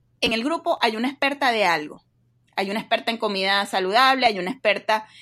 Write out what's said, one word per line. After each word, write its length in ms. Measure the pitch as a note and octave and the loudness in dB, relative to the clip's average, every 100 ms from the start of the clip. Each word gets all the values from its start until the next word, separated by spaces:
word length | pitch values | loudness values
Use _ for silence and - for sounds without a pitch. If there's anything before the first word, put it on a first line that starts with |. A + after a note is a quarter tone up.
| _ _ | _ _
en 120 | - | -2
el 100 | A3+ | -2
grupo 360 | B3 E4 E4+ D#4+ | -2 -2 -2 0
hay 160 | A#3 A3 | 0 0
una 140 | B3 | -4
experta 420 | C#4 C#4 C#4 C#4 | -2 -2 0 0
de 120 | A3+ | 2
algo. 380 | F#3+ E3 D3+ - _ _ _ _ _ - | 2 0 -4 -14 _ _ _ _ _ -6
Hay 140 | G3 | -4
una 80 | G#3+ | -6
experta 320 | - A3+ A3+ | -2 -2 -2
en 60 | A3+ | -4
comida 460 | A3 G3 F#3+ G3+ G3+ | -4 -2 0 0 0
saludable, 600 | G3+ F#3 G#3+ C4+ C4 B3 | -2 0 4 4 4 2
hay 140 | G3+ | 0
una 100 | F3+ | -4
experta 560 | C4 G#3+ G3+ - G#3+ - - | -2 0 0 0 -2 -4 -18